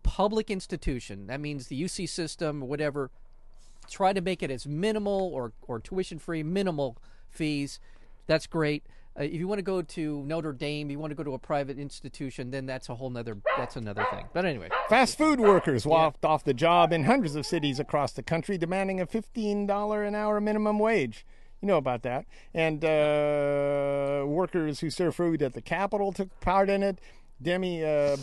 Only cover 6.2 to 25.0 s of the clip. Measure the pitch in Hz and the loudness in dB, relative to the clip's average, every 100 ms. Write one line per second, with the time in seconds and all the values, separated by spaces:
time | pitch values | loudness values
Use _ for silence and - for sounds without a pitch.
6.2 | - 165 156 190 190 160 - - - - | -6 -4 -2 0 0 0 -4 -6 -18 -20
7.2 | - - 156 147 143 - - - - - | -16 -4 -2 -2 -4 -8 -16 -20 -20 -12
8.2 | - 156 - 170 151 147 - - - - | 0 0 2 0 2 0 -6 -20 -16 -6
9.2 | 143 165 185 208 190 185 170 175 151 143 | -4 -2 -2 -2 0 -2 -4 -4 -4 -4
10.2 | 139 165 160 127 147 147 147 143 156 147 | -4 -4 -4 -4 -4 -4 -4 -6 -6 -6
11.2 | 147 131 - 147 139 135 143 - - - | -6 -6 -2 -2 -2 -6 -10 -10 -14 -8
12.2 | 139 - 123 135 131 131 - 120 131 123 | -8 -6 -6 -6 -6 -8 -8 -8 -6 -6
13.2 | 117 104 - 539 - 131 107 101 494 - | -6 -4 -2 -2 -4 -6 -6 -2 -2 -2
14.2 | - 170 185 123 82 508 - 233 247 - | -4 -2 0 -2 -4 -4 4 4 4 4
15.2 | 311 269 208 185 165 123 147 160 160 - | 2 6 8 6 6 0 4 4 4 2
16.2 | 160 151 147 123 165 175 165 165 143 262 | 2 2 2 2 6 8 6 6 4 4
17.2 | 165 147 - 170 147 131 139 147 135 - | 4 -2 -2 0 0 0 0 0 0 -4
18.2 | - 165 - 185 170 190 190 190 175 226 | -2 -2 0 -2 0 0 0 -2 -2 -4
19.2 | - 240 208 208 202 202 208 214 208 208 | -4 -4 0 0 0 0 0 0 -2 0
20.2 | 214 208 208 214 214 214 214 214 127 - | 2 2 2 2 2 4 4 4 0 -4
21.2 | - - - - 202 165 135 120 123 131 | -18 -20 -20 -4 2 4 4 -2 -2 -4
22.2 | - - - 165 160 151 160 156 151 147 | -6 -18 -6 0 0 2 2 4 4 4
23.2 | 147 147 143 143 143 143 143 139 139 143 | 4 2 2 2 2 2 0 0 0 0
24.2 | 143 156 180 180 156 139 160 - | 0 0 0 0 0 -2 -4 0